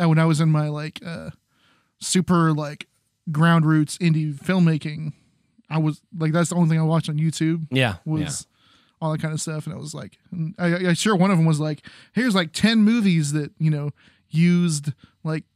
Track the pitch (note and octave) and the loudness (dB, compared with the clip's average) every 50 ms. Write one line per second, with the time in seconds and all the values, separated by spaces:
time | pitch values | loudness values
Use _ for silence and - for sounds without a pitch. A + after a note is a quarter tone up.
0 | F3 E3 D#3+ D#3 E3 E3 D#3+ C#3+ E3 D#3+ D#3 D3+ D3+ D3+ D3+ D3+ D3+ D#3 - - | 2 2 4 4 4 2 2 2 2 2 2 2 0 -2 -4 -8 -10 -12 -12 -14
1 | - F3 E3 - D#3+ - - - _ _ _ _ _ _ _ _ _ _ _ _ | -14 -12 -12 -12 -12 -14 -16 -18 _ _ _ _ _ _ _ _ _ _ _ _
2 | - - - F#3 F3 - F3+ E3+ E3 D#3+ D#3 D3 D3+ D3 D3 - - - _ _ | -8 -2 0 0 0 2 2 2 2 2 0 -2 -4 -8 -10 -14 -18 -20 _ _
3 | _ _ _ _ _ - D#3 D3 D#3+ E3+ E3+ E3 D#3 D3+ D#3 D#3 D3+ D3 - - | _ _ _ _ _ -6 -2 2 4 4 4 4 4 4 4 2 2 0 -4 -2
4 | F#3+ E3+ D#3+ D#3 D#3 D3+ D3 C#3 - - F#3 F#3 F3 E3 D#3+ D3 - D#3 D3+ D#3 | 0 2 2 2 0 -2 -6 -8 -4 -2 0 2 4 2 2 0 -4 -8 -10 -10
5 | D#3 D3+ - - _ _ _ _ _ _ _ _ _ _ D3+ D#3+ D#3 D#3 D3+ - | -12 -12 -12 -14 _ _ _ _ _ _ _ _ _ _ -4 -2 0 -2 -2 -4
6 | _ _ - E3 D#3+ D#3 D#3 F3 E3+ - F3+ F3 F3 D#3+ D#3+ D#3+ D#3+ D#3 D#3+ D#3+ | _ _ -10 -4 -4 0 0 0 0 0 2 0 2 2 2 2 2 2 2 0
7 | - - D#3 D3 D#3+ D#3+ D3+ - D#3+ D#3+ E3 E3+ D#3+ C#3+ B2+ C3 C3 A#2 G2 - | 0 -2 -2 -2 -2 -2 0 0 0 0 0 -2 -4 -2 0 2 2 2 0 -4
8 | _ D#3+ D#3 D#3 G2 - B2 - - - _ _ _ _ _ _ _ _ _ _ | _ -4 -4 -2 -2 -4 -6 -8 -12 -16 _ _ _ _ _ _ _ _ _ _
9 | E3 D#3+ D#3 D3+ - D#3+ D#3 D3+ - - D#3 D3+ D3 D#3 D3+ - D3 D3+ D3+ D3 | -6 -4 -4 -4 -4 -6 -6 -6 -8 -8 -8 -8 -10 -10 -12 -12 -14 -14 -14 -14
10 | - G2 - _ _ _ - F3+ D#3+ D#3+ - - F3+ F3 E3+ F3 F#3 F3+ E3+ - | -16 -16 -20 _ _ _ -10 -8 -8 -8 -6 -2 -2 0 0 0 2 0 0 2
11 | - G#3+ A3 E3+ F3 G3 G3 E3 D#3+ D#3+ D#3+ D3 D#3 D3+ D3+ - _ - - - | 2 0 2 4 2 4 4 4 4 4 2 2 0 -4 -6 -8 _ -20 -20 -20
12 | - _ _ G3+ B3 C4 G3 F#3+ F3 D#3+ - - - G#3+ A3+ A3+ G#3 G#3 A3+ A#3+ | -20 _ _ -2 0 2 2 2 0 -2 -4 0 0 2 4 4 4 4 4 4
13 | G#3+ G3 F3 E3 D3+ C#3+ D3 D3+ D3 C#3+ - _ D#3+ D#3+ D#3 D3 D3 D3 - - | 2 2 2 2 0 0 -2 -4 -6 -6 -8 _ -2 0 0 0 -4 -8 -10 -12
14 | _ _ _ _ _ _ - D3+ E3+ F3 F3 F3 F3 F3 D#3 D3 C#3+ D3 - - | _ _ _ _ _ _ 0 2 4 4 4 4 2 0 -2 -4 -6 -8 -10 -10
15 | - _ _ _ _ D#3+ D#3 D#3+ - _ _ | -14 _ _ _ _ -6 -6 -6 -8 _ _